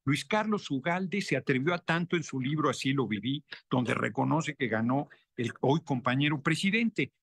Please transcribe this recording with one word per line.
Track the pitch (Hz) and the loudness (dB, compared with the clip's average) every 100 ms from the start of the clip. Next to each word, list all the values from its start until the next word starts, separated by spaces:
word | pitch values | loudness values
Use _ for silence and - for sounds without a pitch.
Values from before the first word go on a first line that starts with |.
| - | -2
Luis | 143 | -2
Carlos | - 214 214 208 - | 0 0 0 -2 -2
Ugalde | 139 170 175 190 202 | -4 -2 -2 -2 -2
se | 190 135 | 0 -2
atrevió | - 131 147 | 0 0 2
a | 175 | -2
tanto | - 165 170 175 | 0 0 2 -2
en | |
su | 147 135 | -2 -2
libro | 127 151 143 | -2 2 0
Así | 120 135 | 0 0
lo | 135 110 | 2 2
viví, | 104 117 139 - - - | 0 -2 -4 -6 -14 -2
donde | 127 120 123 | 0 0 0
reconoce | 120 - 131 147 156 - | -2 0 0 0 -2 -4
que | 120 | -2
ganó | 110 117 135 147 - _ - | 0 0 0 -2 -12 _ -6
el | 117 - | -6 0
hoy | 135 156 | 2 2
compañero | - 135 123 131 147 151 | 2 -2 0 2 2 2
presidente. | 160 160 196 214 233 - 139 _ | 0 2 2 2 0 0 -4 _